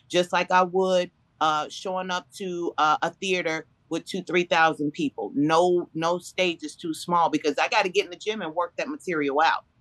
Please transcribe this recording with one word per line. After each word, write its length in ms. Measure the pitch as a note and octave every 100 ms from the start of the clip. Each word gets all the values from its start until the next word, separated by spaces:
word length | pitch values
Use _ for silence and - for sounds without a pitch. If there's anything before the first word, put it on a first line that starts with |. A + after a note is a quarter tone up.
| -
just 220 | F3 F3+
like 180 | F3+ F3+
I 120 | F#3
would, 460 | F#3 F#3 F#3 F#3 F3 _ _ -
uh, 280 | D#3 D3+ C3
showing 400 | - F#3+ F#3 F#3
up 180 | F3+ - -
to, 340 | F#3+ F3 E3+ -
uh, 200 | D3+ D3+
a 80 | E3
theater 520 | - F#3+ F3+ D#3+ D#3+ - _ _
with 160 | E3 -
two, 160 | F#3+
three 220 | - F3+
thousand 480 | F3 E3+ D#3+ D3 D3
people. 400 | - C#3+ - G#2
No, 540 | C3+ D3+ D#3+ F3+ F3 D#3+
no 240 | D#3+ E3 F3+
stage 440 | - - F#3 D#3+
is 120 | D3+ -
too 180 | E3+
small 360 | D#3 - F3 D#3+
because 240 | D3+ D3+ -
I 100 | E3+
gotta 200 | A3+ F#3+
get 140 | F#3 F3
in 40 |
the 60 | F3
gym 260 | G#3 A3
and 120 | E3
work 200 | D#3+ E3+ -
that 100 | D3
material 520 | D3 F#3 D#3+ C#3+ C#3
out. 240 | D#3 - - _